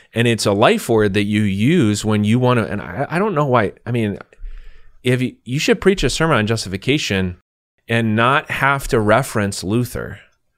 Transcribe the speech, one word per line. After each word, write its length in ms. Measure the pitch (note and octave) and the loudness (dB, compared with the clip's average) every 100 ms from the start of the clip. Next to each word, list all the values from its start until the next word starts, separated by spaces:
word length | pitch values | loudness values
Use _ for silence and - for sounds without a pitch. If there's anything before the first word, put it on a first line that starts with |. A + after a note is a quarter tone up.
| _ | _
And 140 | A2 A#2+ | -2 0
it's 180 | A2+ A2+ | 2 2
a 60 | |
life 380 | G2+ B2+ G3+ - | 2 2 2 2
word 240 | A2+ G#2 | 2 2
that 100 | G2+ | 0
you 200 | G2+ G#2 | 0 2
use 600 | G#2 F#2+ A2+ F3+ A2 G#2 | 0 2 2 4 2 0
when 220 | G#2+ G#2+ G#2 | 0 0 2
you 120 | A#2+ | 2
wanna, 260 | B2 B2 | 2 2
and 180 | G2+ G2+ | 0 -6
I, 260 | A#1+ F2 C#3+ | -8 -8 -4
I 80 | E3 | -2
don't 180 | G#3+ F3 | -2 -2
know 100 | D3 | 2
why, 260 | B2 G2 - - | 2 0 -4 -6
I 60 | |
mean, 260 | A#2+ G#2+ F#2+ - - - - - - - - | -2 -2 -4 -12 -16 -14 -14 -16 -20 -20 -6
if 180 | B2 B2 | -2 0
you, 160 | B2+ - - | -2 -6 -6
you 140 | C3+ | -4
should 200 | G3+ A#3 | 0 2
preach 240 | - G3 | 2 2
a 60 | C#3 | 0
sermon 260 | - E3 C3 | 0 2 2
on 120 | G#2+ | 0
justification 920 | A2 - F#2+ - D3 - G2 F#2 F2 _ _ _ _ - | -2 -4 -6 -2 -2 0 -2 -2 -6 _ _ _ _ -6
and 260 | A#2 A2+ | -2 0
not 380 | G#2+ A#2+ C#3+ - | 2 2 2 -2
have 380 | - C3+ C#3 - | -2 0 0 0
to 100 | A#2+ | 0
reference 640 | G#2 A2+ C3 A2+ G2+ G2 | 4 2 2 -2 -2 -4
Luther, 560 | F2 A2+ B2 - A#1 - - _ _ | -4 -2 -2 -6 -10 -12 -20 _ _